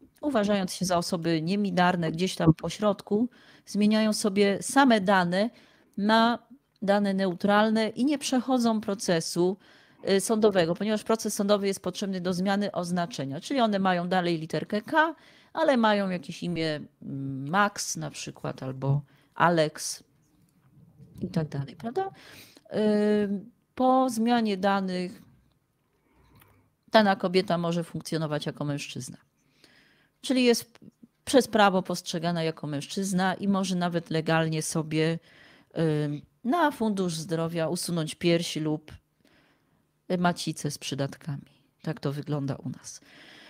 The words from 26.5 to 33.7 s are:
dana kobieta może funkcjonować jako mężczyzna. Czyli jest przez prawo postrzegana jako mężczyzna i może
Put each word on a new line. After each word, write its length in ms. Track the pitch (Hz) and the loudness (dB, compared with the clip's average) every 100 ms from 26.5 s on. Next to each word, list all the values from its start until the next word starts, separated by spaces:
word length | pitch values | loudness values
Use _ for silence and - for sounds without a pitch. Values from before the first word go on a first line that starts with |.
| _ _ _ _ | _ _ _ _
dana 240 | 220 202 196 | 4 4 2
kobieta 420 | 185 185 196 170 | 2 0 0 -2
może 260 | 170 170 | 0 -2
funkcjonować 600 | 165 160 - 160 156 147 151 | -4 -8 -6 -4 -2 -4 -6
jako 200 | - 147 | -6 -6
mężczyzna. 520 | 143 - 127 127 - _ _ _ _ _ _ _ _ _ _ | -6 -8 -12 -12 -16 _ _ _ _ _ _ _ _ _ _
Czyli 220 | - 262 | -2 4
jest 360 | 247 233 - - - _ - _ - | 4 4 0 -20 -20 _ -20 _ 4
przez 220 | 262 240 | 4 4
prawo 360 | 220 202 185 | 4 4 4
postrzegana 600 | 180 175 - 170 170 170 | -2 -6 -6 -4 -2 -2
jako 240 | 160 156 147 | -2 -4 -6
mężczyzna 680 | 143 - 202 196 180 190 | -8 -6 -6 -2 0 0
i 140 | - 202 | 0 0
może 280 | 196 185 | 0 0